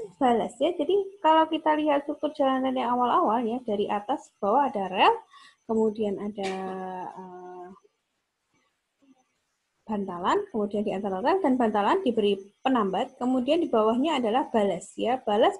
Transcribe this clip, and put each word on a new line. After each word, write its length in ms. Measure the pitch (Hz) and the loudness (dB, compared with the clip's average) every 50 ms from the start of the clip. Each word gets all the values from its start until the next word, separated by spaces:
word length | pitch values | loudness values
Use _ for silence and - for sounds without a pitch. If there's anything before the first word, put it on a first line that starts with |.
| 453 392 - _ | -4 -8 -4 _
balas, 400 | 277 247 240 220 180 196 - - | 2 4 4 2 0 -2 -2 -2
ya. 160 | 269 330 359 | -2 -2 0
Jadi 460 | 359 285 - 370 403 392 392 - - - | 0 0 0 2 0 0 -2 -8 0 2
kalau 240 | 320 320 320 320 320 | 4 6 6 4 2
kita 240 | 330 302 - 311 302 302 | 0 -2 0 0 0 2
lihat 260 | 302 302 277 285 285 | 2 2 0 0 0
struktur 300 | - 294 - - 294 294 | -4 -6 -4 -6 -6 -2
jalan 320 | - 277 262 262 262 262 262 | 0 0 2 2 0 0 -2
rel 80 | 254 | -2
yang 160 | 262 240 233 247 | -2 -2 -2 0
awal-awal, 480 | 247 247 240 - 349 349 226 214 254 | 0 2 2 2 2 4 2 2 2
ya, 160 | 247 214 233 254 247 | 0 -2 -4 -4 -4
dari 240 | - 208 202 202 - | -4 -2 -2 -2 -2
atas 400 | 208 208 208 - 269 302 - - | -2 -4 -2 -4 -6 -6 -6 -12
ke 160 | _ _ 220 | _ _ 0
bawah 240 | 196 220 277 285 269 | 2 4 4 2 2
ada 240 | - 208 190 180 180 | 0 -4 -4 -4 0
rel, 220 | 202 277 392 466 453 - _ _ - - - _ _ _ | 4 4 4 4 2 -4 _ _ -20 -20 -20 _ _ _
kemudian 560 | - 226 220 220 220 208 220 214 202 196 - | -4 0 2 2 0 0 -2 -2 -4 -4 -4
ada, 300 | 202 208 202 202 196 190 190 190 190 190 190 190 185 185 185 185 180 - | -6 -8 -6 -6 -4 -4 -4 -6 -6 -8 -8 -8 -10 -10 -10 -10 -10 -12
eh, 600 | - - 190 185 180 180 359 - 180 180 - - - - _ _ _ _ _ _ _ _ _ _ _ _ _ _ _ _ _ _ _ _ _ _ _ _ 285 269 262 _ _ _ _ _ _ _ _ _ _ _ _ _ _ - | -12 -14 -16 -16 -18 -18 -18 -18 -18 -18 -18 -18 -20 -20 _ _ _ _ _ _ _ _ _ _ _ _ _ _ _ _ _ _ _ _ _ _ _ _ _ _ -20 _ _ _ _ _ _ _ _ _ _ _ _ _ _ -6
bantalan, 560 | 214 202 196 196 180 175 180 226 302 403 415 - - | -6 -4 -4 -6 -6 -4 -2 0 0 0 -2 -2 -4
kemudian 320 | 220 208 208 214 208 208 | -4 -4 -2 -2 -4 -2
di 80 | 208 180 | -2 -4
antara 320 | 190 208 202 190 190 208 | -4 -4 -4 -4 -2 0
rel 160 | 285 370 381 | 0 2 2
dan 160 | 370 277 254 | 2 2 2
bantalan 480 | 247 240 220 214 208 202 226 320 381 381 | 4 2 2 2 2 2 2 2 2 0
diberi 320 | 254 220 220 202 208 202 202 - - _ _ | 0 0 2 2 2 0 0 -4 -12 _ _
penambat, 560 | _ 262 262 240 208 190 175 196 262 - - | _ 0 2 2 2 0 0 -2 -4 -4 -6
kemudian 480 | - 247 254 262 262 240 262 311 349 330 | -6 -2 0 0 0 2 2 2 0 2
di 80 | 262 - | 2 2
bawahnya 480 | 220 214 220 233 240 269 330 311 269 | 2 2 2 2 2 0 0 0 0
adalah 320 | 240 214 214 262 294 - - | 0 0 0 0 -2 0 0
balas, 400 | 226 202 196 175 180 - - - - | 0 2 2 0 -2 -6 -10 -8 -6
ya. 160 | 202 220 254 | -2 -2 -2
Balas 400 | 262 - 226 208 208 269 381 381 - | -2 -2 0 2 4 4 2 2 -2